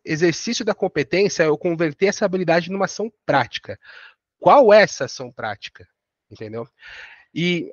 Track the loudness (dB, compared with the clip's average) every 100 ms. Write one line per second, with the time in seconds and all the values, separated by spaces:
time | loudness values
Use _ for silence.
0 | -8 -2 0 -2 -6 -6 -4 -4 -4 -4
1 | -2 0 -2 0 0 0 -2 -2 -4 -2
2 | -2 0 -4 -2 0 0 -2 -6 -6 -6
3 | -10 _ -2 -2 -2 -8 -14 -16 -16 -20
4 | -20 _ _ _ 6 6 8 8 6 0
5 | -10 -10 -14 -10 -10 -10 -14 -20 -20 _
6 | _ _ _ -16 -14 -12 -14 _ -20 -20
7 | -20 -20 _ -6 -2 -2 -6